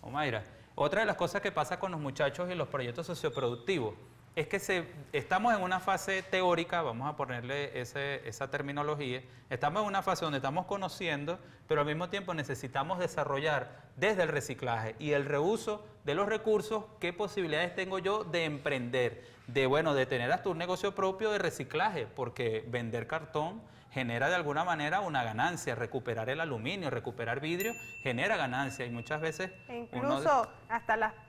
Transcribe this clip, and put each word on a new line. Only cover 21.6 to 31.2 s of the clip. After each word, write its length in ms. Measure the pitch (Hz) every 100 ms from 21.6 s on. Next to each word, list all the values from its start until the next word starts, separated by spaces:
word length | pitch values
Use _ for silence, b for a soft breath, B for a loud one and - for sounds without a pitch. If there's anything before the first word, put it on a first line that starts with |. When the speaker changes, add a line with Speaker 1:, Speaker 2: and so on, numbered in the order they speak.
| - 156 - 175 113
Speaker 1:
porque 560 | - 120 - 120 110 120
vender 400 | 120 113 117 117
cartón 540 | 160 151 151 160 220 - B B
genera 380 | 135 123 117 139
de 60 | 180
alguna 280 | 147 143
manera 380 | 180 160 147 185
una 220 | 190 147
ganancia, 500 | 117 107 156 175 - 117
recuperar 540 | 117 135 120 113 113
el 100 | 147
aluminio, 520 | 165 120 117 202 156
recuperar 500 | 123 123 113 117 123
vidrio, 320 | 156 175 214 233 B B
genera 340 | 139 120 180 208
ganancia 480 | 135 127 135 - 123
y 60 |
muchas 280 | 117 117 151
veces 320 | 160 156 185 - -
Speaker 2:
E 220 | 233 233
Speaker 1:
uno 120 | 247
Speaker 2:
incluso 460 | 277 - 330 269 220 - -
hasta 260 | 226 - 220
las 180 | 220 -